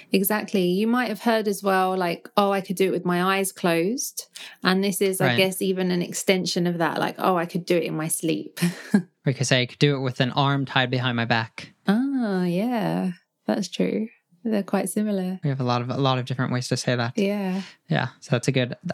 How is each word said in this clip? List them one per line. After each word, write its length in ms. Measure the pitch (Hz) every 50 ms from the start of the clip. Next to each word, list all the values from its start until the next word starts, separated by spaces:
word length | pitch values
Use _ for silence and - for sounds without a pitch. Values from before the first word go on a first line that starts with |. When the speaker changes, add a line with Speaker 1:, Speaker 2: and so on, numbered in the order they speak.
| - - -
Speaker 1:
Exactly. 520 | 196 196 - 214 214 214 - - 202 180
You 200 | 180 180 190 220 226
might 200 | 240 247 247 196
have 120 | 214 - -
heard 240 | 240 226 220 208 214
as 140 | 196 190 190
well, 340 | 196 190 185 185 185 185
like, 320 | 185 180 175 165 170 - - -
"Oh, 140 | 208 202 196
I 100 | 196 196
could 160 | 185 - 185
do 100 | - 190 185
it 40 | 127
with 120 | 180 180
my 160 | 180 175 175 180 190 196 196
eyes 120 | 196 190 -
closed." 760 | - - 175 165 165 165 196 247 285 - - - - - - _ - - - - - -
And 200 | 185 185 190 196
this 180 | 202 190 -
is, 200 | 202 190 190 -
I 60 | 185 -
Speaker 2:
Right. 80 | 120
Speaker 1:
guess, 260 | 196 185 190 185 - 202
even 280 | 190 185 185 185 180
an 120 | 180 175 170
extension 640 | - - - - - 190 180 180 175 - 185 175
of 120 | 175 170 170
that, 200 | 170 151 - -
like, 180 | - - - -
"Oh, 180 | - 190 185
I 100 | 175 165
could 180 | 170 - 175 170
do 100 | - 180
it 80 | 170 160
in 100 | - 160
my 120 | 156 156 165
sleep." 500 | - - - 165 - - - - - -
<laughs> 340 | 175 175 180 - - - - 196 - - _ _ -
Speaker 2:
Or 40 | 147
you 40 | 127
could 120 | - 131
say, 160 | - 139 127 123
"I 40 |
could 120 | - - -
do 160 | 147 147 143
it 40 | 131
with 200 | 135 127 120 -
an 100 | 139 123 -
arm 320 | 147 139 139 139 139 135
tied 240 | - - 135 127 123
behind 260 | 131 127 123 127 120
my 80 | 117 117
back." 460 | 113 120 113 113 - _ - - - - _ _
Speaker 1:
Oh, 560 | - 202 226 262 277 277 262 233 208 190 180 180
yeah, 680 | 175 170 180 214 247 247 226 180 160 165 180 190 185 175 - _ _ _ _ _
that's 220 | - 214 - 190 -
true. 400 | - - 185 - - 202 220 220 - _ _ _ _ _ -
They're 160 | 226 220 202 196
quite 280 | - - 190 190 180
similar. 500 | - 214 214 214 202 190 185 185 185 180 -
Speaker 2:
We 60 | 143
have 120 | 135 135
a 40 | 127
lot 160 | 123 120 120
of, 80 | 120 127
a 80 | 123
lot 220 | 127 139 131 131 127
of 80 | 123
different 260 | - 131 - 127 - -
ways 160 | 123 127 -
to 80 | -
say 180 | - - 131 123
that. 220 | 120 117 120 -
Speaker 1:
Yeah. 460 | - 196 196 208 208 196 185 185 196 190 - - _ _ -
Speaker 2:
Yeah. 200 | 156 135 127 127 - _
So 80 | - - 131
that's 140 | 120 - -
a 40 | 127
good, 240 | 131 123 123 - - - 175